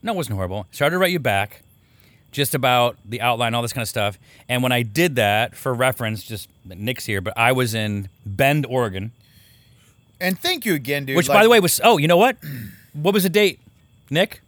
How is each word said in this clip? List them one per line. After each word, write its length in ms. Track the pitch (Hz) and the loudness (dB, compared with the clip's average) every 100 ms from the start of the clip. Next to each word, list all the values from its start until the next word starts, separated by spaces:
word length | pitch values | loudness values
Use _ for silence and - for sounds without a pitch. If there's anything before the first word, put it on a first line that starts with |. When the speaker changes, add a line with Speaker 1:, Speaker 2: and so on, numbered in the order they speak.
Speaker 1:
No, 120 | 220 | -6
it 40 | 202 | -6
wasn't 200 | 143 101 | -4 -4
horrible. 280 | 92 98 - | -4 -6 -10
I 40 | - | -2
started 180 | 147 | 0
to 40 | 180 | 2
write 120 | 185 | 0
you 80 | 175 | 0
back, 440 | 127 98 101 - _ _ _ _ _ _ _ | 0 0 -2 -8 _ _ _ _ _ _ _
just 240 | - 139 | -4 -2
about 420 | 143 127 123 120 113 | 0 2 4 2 -2
the 160 | - 113 | -10 -4
outline, 320 | 120 117 117 | -2 0 0
all 100 | 117 | -2
this 100 | 120 | -4
kind 100 | - | -6
of 60 | 113 | -6
stuff. 280 | - 104 101 _ - _ | -2 -4 -4 _ -20 _
And 140 | 123 | -2
when 80 | 127 | 0
I 120 | 123 | 0
did 340 | 120 101 175 127 | 0 0 0 2
that, 400 | 104 104 117 - | 2 2 0 -4
for 180 | - | -6
reference, 480 | 123 127 127 113 107 | 0 0 0 -6 -6
just 260 | - 107 - _ | -10 -14 -14 _
Nick's 400 | 98 90 104 127 - | -20 -10 -6 -6 -4
here, 140 | 101 | -4
but 160 | 92 - | -4 0
I 140 | 117 | 2
was 240 | 131 123 | 2 0
in 340 | 110 107 104 95 _ | -2 -4 -4 -6 _
Bend, 400 | 104 98 139 151 131 | -12 0 2 2 -2
Oregon. 440 | 127 117 92 107 _ _ _ _ _ _ _ _ _ _ _ | -2 -2 -4 -10 _ _ _ _ _ _ _ _ _ _ _
Speaker 2:
And 180 | 185 185 | -4 -2
thank 260 | 349 359 | -2 -4
you 100 | 233 | -2
again, 300 | 160 123 143 | -2 -2 -4
dude. 120 | 135 139 | -2 -2
Speaker 1:
Which, 120 | 156 | 4
Speaker 2:
Like 100 | 143 | 6
Speaker 1:
by 40 | |
the 80 | 226 | 6
way, 80 | 233 | 6
was, 220 | 180 - | 4 4
oh, 140 | 220 202 | 4 4
you 80 | 147 | 4
know 100 | 175 | 4
what? 200 | 240 254 | 4 0
<clears throat> 40 | 151 135 113 - _ | -10 -14 -14 -18 _
What 180 | 147 156 | -4 0
was 120 | 202 | 2
the 40 | 185 | 2
date, 300 | 185 208 135 - _ _ _ _ | 2 0 0 -18 _ _ _ _
Nick? 320 | 147 196 - | -2 -2 -4